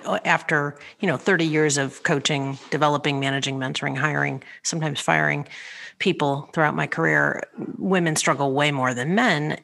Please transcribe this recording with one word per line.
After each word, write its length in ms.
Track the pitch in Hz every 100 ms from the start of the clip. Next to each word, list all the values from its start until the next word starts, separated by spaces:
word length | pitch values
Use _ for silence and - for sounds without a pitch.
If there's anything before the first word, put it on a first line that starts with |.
| -
uh, 140 | - -
after, 520 | 170 - 156 143 - - -
you 80 | 196
know, 100 | 131
thirty 280 | - 175 165
years 320 | 156 151 139
of 240 | 135 -
coaching, 560 | - 147 139 143 135 131 -
developing, 500 | 151 147 143 151 139
managing, 380 | 139 139 135 135
mentoring, 400 | 131 147 143 135
hiring, 460 | 151 143 143 135 - -
sometimes 380 | - 170 156 139
firing 480 | - 78 76 143 147 - - - - -
people 500 | 196 - 143 139 -
throughout 220 | - 151 147
my 120 | 147
career, 560 | - 160 151 147 - - - - -
women 380 | 190 185 170 151
struggle 360 | - 135 139
way 200 | 135 147
more 240 | 143 127 123
than 180 | 131
men, 440 | 202 240 151 151 143